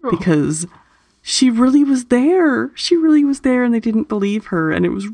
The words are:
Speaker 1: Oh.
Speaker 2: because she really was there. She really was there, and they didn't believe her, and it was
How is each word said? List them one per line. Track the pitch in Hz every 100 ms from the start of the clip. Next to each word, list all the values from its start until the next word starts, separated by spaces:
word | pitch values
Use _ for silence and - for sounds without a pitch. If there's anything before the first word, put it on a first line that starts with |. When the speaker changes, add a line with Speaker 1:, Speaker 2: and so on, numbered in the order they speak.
Speaker 1:
Oh. | 269
Speaker 2:
because | 175 190 156 143 156 175 - _ _ _ _
she | - - 254
really | 226 254 277
was | 285 262 240
there. | 247 277 370 320 240 247
She | - - 339
really | 320 302
was | 285 277
there, | 262 247
and | 247
they | 226
didn't | 226 220 214
believe | 214 202 208 -
her, | 180 160
and | 156 175
it |
was | 196 202